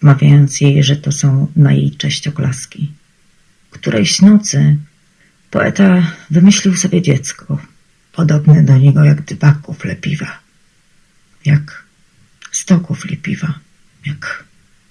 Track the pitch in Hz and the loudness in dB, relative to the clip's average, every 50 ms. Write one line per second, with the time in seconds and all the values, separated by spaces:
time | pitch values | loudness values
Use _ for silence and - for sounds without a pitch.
0 | - 147 135 131 147 147 143 143 143 139 135 - 143 143 139 147 143 139 143 147 | 2 2 2 4 4 4 4 4 4 2 0 0 0 0 2 2 0 0 -2 -4
1 | - 143 143 - - 143 135 135 143 147 - 160 147 139 139 139 143 143 143 - | -4 -6 -4 -2 -2 0 0 0 -2 -2 0 2 2 2 2 0 -2 -2 -4 -6
2 | - 143 143 - - 151 143 - 139 139 131 - - - - - 151 143 - _ | -6 -6 -6 -6 -8 -8 -6 -6 -6 -6 -6 -8 -12 -16 -12 -10 -10 -10 -10 _
3 | _ _ _ _ _ _ _ _ _ _ _ _ _ _ - - - - 143 117 | _ _ _ _ _ _ _ _ _ _ _ _ _ _ -20 -12 -6 -4 -2 -2
4 | 202 165 - - 185 202 214 208 208 - 143 143 143 147 147 - - - _ _ | 0 -2 0 4 4 6 6 4 2 0 -2 0 2 2 0 0 -4 -10 _ _
5 | _ _ _ _ _ _ _ _ _ _ - - 151 - - - 202 190 180 180 | _ _ _ _ _ _ _ _ _ _ -4 -2 -2 -2 0 2 2 2 2 2
6 | 170 160 - - - - 156 170 175 196 202 - - 196 180 170 - 185 - 175 | 0 -2 -6 -10 -8 -2 0 4 4 4 4 4 0 -2 -2 -2 -2 -2 -2 -2
7 | 175 175 139 131 - - - - - - 143 143 - - _ _ _ _ _ _ | 0 0 -2 -2 -4 -8 -16 -14 -12 -10 -10 -10 -10 -14 _ _ _ _ _ _
8 | _ _ _ - 165 151 151 147 - 156 151 165 147 135 139 131 135 143 139 151 | _ _ _ -2 -2 0 0 2 4 4 4 4 4 4 4 4 4 4 4 4
9 | 147 147 147 - - - - - - 147 143 - - - 165 - - 185 - - | 4 2 2 0 -4 -8 -8 -2 0 0 0 0 -2 -14 -14 -12 -10 -10 -10 -8
10 | - - 147 - - - - - _ _ _ _ _ _ _ _ _ _ _ _ | -8 -8 -8 -8 -8 -12 -16 -18 _ _ _ _ _ _ _ _ _ _ _ _
11 | _ _ _ _ _ _ _ _ - 151 147 147 - - - - - _ _ _ | _ _ _ _ _ _ _ _ -2 0 0 0 -2 -4 -18 -20 -20 _ _ _
12 | _ _ _ _ _ _ _ _ - - - - - - 185 165 170 - - - | _ _ _ _ _ _ _ _ -18 -14 -12 -8 -2 0 0 0 0 -4 -8 -10
13 | - - 165 - - - - - - 156 151 - - _ _ _ _ _ _ _ | -10 -10 -12 -10 -8 -8 -8 -8 -8 -8 -8 -10 -14 _ _ _ _ _ _ _
14 | - 143 147 - - - - - - _ _ _ _ _ _ _ _ _ | -12 -12 -12 -10 -12 -14 -14 -14 -18 _ _ _ _ _ _ _ _ _